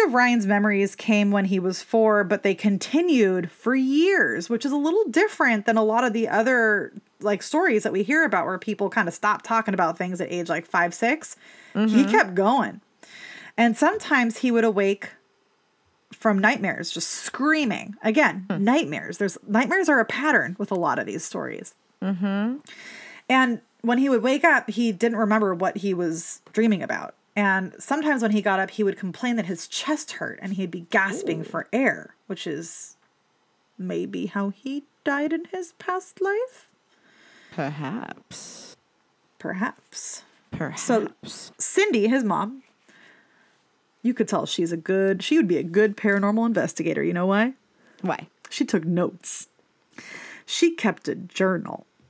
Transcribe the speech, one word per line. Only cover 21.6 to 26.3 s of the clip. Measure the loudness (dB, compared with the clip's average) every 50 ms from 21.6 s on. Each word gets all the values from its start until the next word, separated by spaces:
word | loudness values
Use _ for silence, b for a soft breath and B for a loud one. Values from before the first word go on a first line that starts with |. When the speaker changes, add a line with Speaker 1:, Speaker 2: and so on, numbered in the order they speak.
| -14 -16 -18 _ _ _ _ -8
Speaker 2:
Mm-hmm. | -4 -4 -2 -2 -2 -2 0 0 -2 -2 -4 -6 -10 B B B B B B B B B B B B 2
Speaker 1:
And | 4 4 4 4 2 -2 -6 _ _ _
when | -2 0 2 2
he | 2 4
would | 2 2
wake | 2 2 0 2 4
up, | 4 4 4 2 -2
he | -2 0 0 0
didn't | 0 2 0 0 2 2
remember | 2 2 2 4 2 2 0
what | 0 0 -2 -2 -2
he | -2 -2 0
was | 0 0 -2 -2 -4 -6 -10